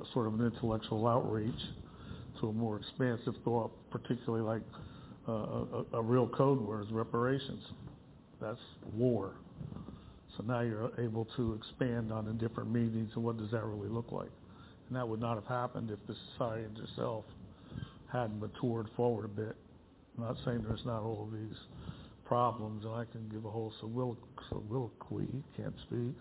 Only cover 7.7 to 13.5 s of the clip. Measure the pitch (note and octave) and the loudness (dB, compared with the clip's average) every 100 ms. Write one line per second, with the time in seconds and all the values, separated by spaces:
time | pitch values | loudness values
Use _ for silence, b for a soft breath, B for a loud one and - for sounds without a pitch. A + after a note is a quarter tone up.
7.7 | - - - - - - - G#2+ A#2+ - | -12 -14 -14 -18 -20 -20 -8 -6 -6 -12
8.7 | - - G#2+ B2 A2 F#2+ - - - - | -14 -6 4 6 6 0 -6 -14 -10 -8
9.7 | B B B B B - - G#2+ A#2+ A#2+ | B B B B B -12 -6 0 2 2
10.7 | G#2+ A#2 - A#2 A2 A2 - A2+ A2 - | 2 -2 0 0 0 0 2 2 0 -6
11.7 | - B2+ A#2 A2 A2 G#2+ A2+ A2+ A2+ A2 | 0 2 4 2 0 0 0 0 0 2
12.7 | A#2 A2+ A2+ A2+ A#2 A#2 A2+ G#2 | 4 4 4 0 0 0 0 0